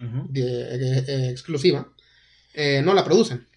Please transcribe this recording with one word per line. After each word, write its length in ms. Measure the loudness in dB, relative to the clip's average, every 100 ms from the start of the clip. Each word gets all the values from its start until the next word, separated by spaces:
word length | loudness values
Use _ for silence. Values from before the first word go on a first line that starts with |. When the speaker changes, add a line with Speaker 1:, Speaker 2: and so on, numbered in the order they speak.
Speaker 1:
Ujú. 260 | -10 -8 -6
Speaker 2:
de, 80 | -4
eh, 640 | -4 -4 -6 -6 -2 -2 -2
eh, 220 | -2 -4
exclusiva, 640 | -6 -6 0 2 0 -2 _ _ _ _ _ _
eh, 260 | -4 0 2
no 120 | 4
la 100 | 4
producen. 420 | 6 4 4 -2 -12